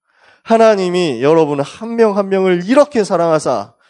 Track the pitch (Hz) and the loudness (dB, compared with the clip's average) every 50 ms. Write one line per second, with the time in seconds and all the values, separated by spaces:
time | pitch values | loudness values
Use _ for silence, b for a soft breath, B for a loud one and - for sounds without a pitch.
0 | b b b b b b b b b - 226 226 226 220 214 196 185 180 175 180 | b b b b b b b b b 0 2 4 4 4 2 2 -2 -2 -2 -2
1 | 180 156 123 113 131 147 160 165 160 143 147 139 143 - - - 220 233 233 233 | -2 -2 -2 -2 0 2 2 2 2 0 -2 -4 -6 -8 -10 -14 -12 -6 -2 0
2 | 226 214 196 208 196 190 190 190 190 185 180 175 175 196 262 294 277 285 - 233 | 0 0 0 -2 -4 -2 -2 0 0 0 0 -2 -2 0 2 2 2 2 0 -2
3 | 196 - 196 170 170 165 156 151 - 156 127 101 101 113 _ _ _ | -2 0 -2 0 0 0 0 0 0 -2 -4 -4 -6 -10 _ _ _